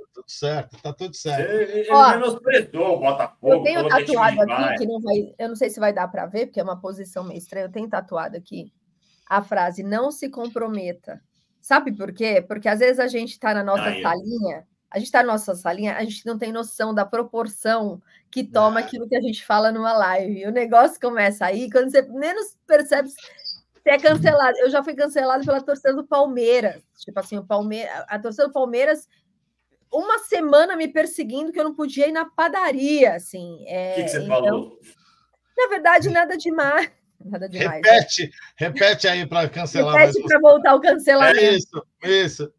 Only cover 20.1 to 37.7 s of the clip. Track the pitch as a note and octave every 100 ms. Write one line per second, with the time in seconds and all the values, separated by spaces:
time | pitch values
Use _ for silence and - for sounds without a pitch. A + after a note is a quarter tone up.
20.1 | F#3 G3 F#3+ G3+ A#3+ A#3 A#3 D4+ E4 A#3+
21.1 | A#3 G3+ G#3 F#3 G3+ B3 B3+ C4 C4+ C4
22.1 | B3+ D4+ G4 G#4 - - D4+ C#4+ C#4+ C4+
23.1 | - - - - - _ _ D4 C#4 D#4
24.1 | D#4 D#4 D4 C4 B3 B3+ C#4+ C#4+ C4+ D4
25.1 | D4 C4 C4 C#4 C#4 C#4 C#4 C4+ C4+ C#4
26.1 | C#4+ C#4+ B3 A#3 B3 G#3+ E3 _ - -
27.1 | G3 F#3+ G#3 F#3 G#3 G#3 G#3+ A3+ D3+ -
28.1 | G#3 A3+ G#3 C#4+ C#4 B3 A#3+ C#4+ D4+ -
29.1 | _ _ _ _ _ _ _ _ C#4+ G4+
30.1 | A4+ - F#4+ D4+ C#4+ F4 F4 D#4 D#4 D#4+
31.1 | - A#3 C4 D#4+ D#4+ D#4 D4+ D4 C4+ D4
32.1 | D#4+ E4 - E4+ F#4+ F4 C4 C#4 D4+ A#3
33.1 | F3 - F#3 F3 E3 - F#3 F#3 F#3 E3
34.1 | D3 D3 B2+ - - - - - _ _
35.1 | _ _ _ _ - G4+ G4 E4+ F4 G4+
36.1 | E4+ F4 E4 E4 D#4+ C#4 D4+ E4 _ _
37.1 | _ F#3+ F#3 F#3+ F3+ F3+